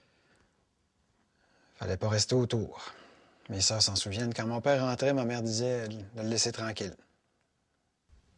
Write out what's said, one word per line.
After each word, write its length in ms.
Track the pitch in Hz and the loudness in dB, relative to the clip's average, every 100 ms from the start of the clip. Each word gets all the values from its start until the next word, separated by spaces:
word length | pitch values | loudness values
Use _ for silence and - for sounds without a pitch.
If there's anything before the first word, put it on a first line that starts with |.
| _ _ _ _ _ _ _ _ _ _ _ _ _ _ _ _ _ | _ _ _ _ _ _ _ _ _ _ _ _ _ _ _ _ _
fallait 220 | - 92 92 | -10 -4 -2
pas 120 | 107 | 2
rester 260 | 107 - | 2 4
autour. 580 | 127 120 117 98 - - - - - - _ - | 4 4 0 -2 -8 -14 -16 -20 -20 -20 _ -6
Mes 120 | 98 | 0
sœurs 220 | 95 110 | 2 4
s'en 140 | 104 101 | 2 0
souviennent. 360 | 104 98 120 | -2 -2 -2
Quand 140 | 117 113 | -2 -2
mon 140 | 117 | 0
père 220 | 143 135 | 4 4
rentrait, 300 | 131 123 135 | 2 2 2
ma 100 | 139 | 2
mère 180 | 120 120 | 0 -2
disait 460 | 113 110 123 123 110 | -2 0 0 0 -4
de 340 | 110 98 117 | -8 -10 -6
le 60 | 110 | -2
laisser 240 | 113 120 | 0 0
tranquille. 420 | 113 113 107 98 - _ _ _ _ _ _ _ _ _ _ _ - _ | -2 -6 -4 -8 -10 _ _ _ _ _ _ _ _ _ _ _ -20 _